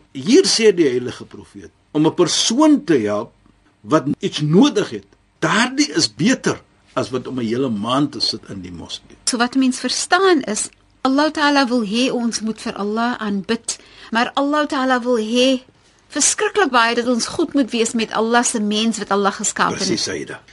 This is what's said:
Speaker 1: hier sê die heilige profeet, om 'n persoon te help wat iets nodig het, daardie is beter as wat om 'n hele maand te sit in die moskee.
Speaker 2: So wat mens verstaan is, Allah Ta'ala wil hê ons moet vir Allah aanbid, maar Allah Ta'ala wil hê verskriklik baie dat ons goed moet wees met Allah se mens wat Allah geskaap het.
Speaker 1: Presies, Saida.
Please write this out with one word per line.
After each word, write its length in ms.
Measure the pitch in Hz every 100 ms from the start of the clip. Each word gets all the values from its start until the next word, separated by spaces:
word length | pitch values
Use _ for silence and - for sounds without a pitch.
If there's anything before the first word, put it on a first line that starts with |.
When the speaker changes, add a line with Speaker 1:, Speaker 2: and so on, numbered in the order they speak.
| _
Speaker 1:
hier 320 | 139 131 285
sê 320 | - - 220 175
die 140 | 151
heilige 360 | 123 123 - 117
profeet, 460 | 104 101 101 98 _ _
om 140 | 151 156
'n 80 |
persoon 680 | 151 170 - - 233 311 294
te 140 | - 147 104
help 240 | 104 117 _ _ _ _ _
wat 240 | 104 151 131 -
iets 220 | 196 -
nodig 480 | 147 165 285 208 175
het, 160 | 107 - _ _ _
daardie 520 | 156 185 247 269 294 -
is 180 | -
beter 480 | - 180 262 - - - _ _
as 160 | - 117
wat 180 | 127 117
om 120 | 127
'n 60 | 117
hele 240 | 117 135
maand 420 | 104 110 131 147
te 80 | 110
sit 220 | 98 110 -
in 120 | 98
die 100 | 90
moskee. 440 | 87 92 - - - -
Speaker 2:
So 120 | 240
wat 180 | 240 269
mens 240 | 262 254
verstaan 640 | 254 - - 359 381 339
is, 280 | - 214 - - _ _
Allah 300 | 262 269 311
Ta'ala 360 | 311 294 285 262
wil 160 | 247 208
hê 260 | 226 254
ons 280 | 240 233 208
moet 180 | 220 214
vir 120 | 233
Allah 420 | - 202 214 233 247
aanbid, 580 | 214 202 180 233 - - - - -
maar 200 | 226 240
Allah 340 | - 285 302 294
Ta'ala 340 | 302 262 254
wil 160 | 233 240
hê 440 | 214 240 262 254 - _ _ _ _
verskriklik 600 | 302 277 - 415 415 359
baie 240 | 240 226 233
dat 120 | 240
ons 180 | 240 -
goed 260 | - 330
moet 160 | 277 247
wees 220 | 240 226
met 180 | 233 220
Allah 320 | - 226 240
se 160 | 247 240
mens 380 | 208 208 226 202
wat 120 | 196
Allah 220 | 196 196
geskaap 360 | - 208 - 175
het. 80 | -
Speaker 1:
Presies, 260 | 190 -
Saida. 380 | - 92 - - -